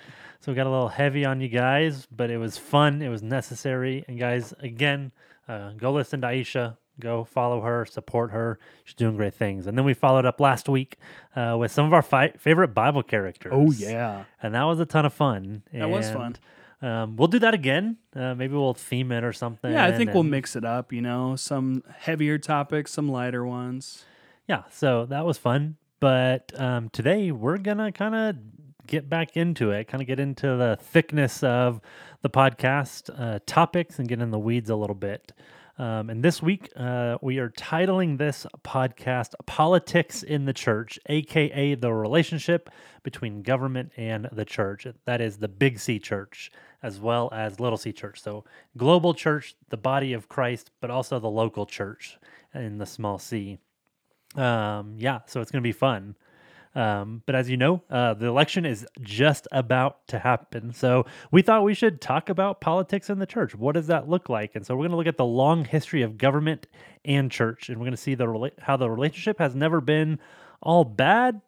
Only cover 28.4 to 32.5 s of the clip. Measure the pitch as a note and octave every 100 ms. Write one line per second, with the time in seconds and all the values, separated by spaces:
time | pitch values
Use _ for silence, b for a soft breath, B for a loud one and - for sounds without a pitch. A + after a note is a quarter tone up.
28.4 | A2 - D3 - - D#3+ C#3 E3 E3 E3
29.4 | E3+ D#3+ A2 G2+ A2 C3 B2+ C3 C#3 C3
30.4 | C#3 B2+ B2 G#2+ - E3 - D3+ C3 -
31.4 | C3+ A#2+ B2 A2+ B B B B C3 C3+
32.4 | C3+